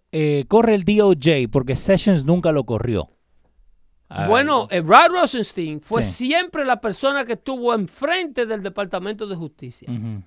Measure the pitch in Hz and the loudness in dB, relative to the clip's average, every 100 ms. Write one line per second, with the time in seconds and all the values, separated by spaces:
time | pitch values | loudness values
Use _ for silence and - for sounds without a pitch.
0 | _ 160 151 147 131 214 233 208 175 208 | _ -2 0 0 2 4 4 2 2 4
1 | 202 170 147 147 120 135 127 123 - 185 | 4 4 2 2 2 0 -2 -2 2 2
2 | - 175 139 180 165 151 117 110 120 104 | 4 2 2 0 2 0 -2 -4 -2 -4
3 | 71 _ _ _ _ _ _ _ _ _ | -4 _ _ _ _ _ _ _ _ _
4 | - - 196 233 285 269 202 180 160 233 | -14 -4 0 2 2 0 -2 -2 6 6
5 | 339 359 320 254 208 - 160 151 151 226 | 6 4 0 -2 -6 -6 -8 -10 -6 -4
6 | 214 - 254 330 359 320 269 240 226 185 | -4 -6 -2 -2 -2 -4 -2 -2 -4 -2
7 | 269 277 247 220 - 262 240 226 185 - | -2 -2 -4 -8 -8 -4 -2 -2 -2 -6
8 | 285 359 330 254 226 220 190 190 202 185 | -2 -2 -4 -6 -4 -6 -8 -8 -6 -6
9 | 190 214 214 180 160 - 127 - - 120 | -6 -8 -10 -10 -12 -14 -18 -16 -10 -8
10 | 113 104 | -8 -10